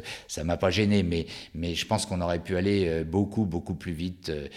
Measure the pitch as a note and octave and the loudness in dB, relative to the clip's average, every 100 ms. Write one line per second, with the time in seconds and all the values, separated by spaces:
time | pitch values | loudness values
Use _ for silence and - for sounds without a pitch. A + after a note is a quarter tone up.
0 | - - - - D#2 E2+ F#2+ F2 G#2 G#2 | -4 -12 -10 -6 -2 2 2 4 4 4
1 | F2 E2+ D#2+ - - D#2 E2+ E2 - A2 | 4 0 -2 -8 -12 -6 -4 -2 0 -2
2 | - F#2 F2 F2 E2+ F#2 F#2+ G2+ F2 D#2+ | 0 -2 0 0 0 0 4 4 4 0
3 | D#2+ F#2 G2+ G2+ G#2 E2+ - F2 F#2 D#2+ | 0 2 2 2 0 0 -4 -6 -6 -4
4 | F2 F2+ - D2+ C#2 | -4 -6 -6 -6 -6